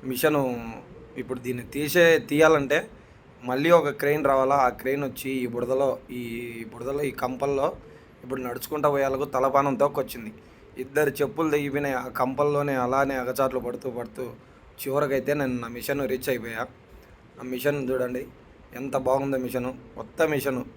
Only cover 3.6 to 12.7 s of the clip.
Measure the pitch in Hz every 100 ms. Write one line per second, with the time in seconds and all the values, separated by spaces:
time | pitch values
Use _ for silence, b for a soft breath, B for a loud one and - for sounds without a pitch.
3.6 | 156 170 147 139 139 151 139 135 131 139
4.6 | 127 123 131 139 139 - 135 131 123 117
5.6 | 120 131 139 - - 123 120 117 120 117
6.6 | 113 117 120 143 143 131 127 127 139 139
7.6 | 147 - B B B B 127 131 123 123
8.6 | - 151 143 139 135 135 143 135 135 139
9.6 | 139 127 143 147 131 - 107 - B B
10.6 | B - 131 139 151 143 139 113 156 147
11.6 | 143 135 143 131 127 - 131 131 147 143
12.6 | 143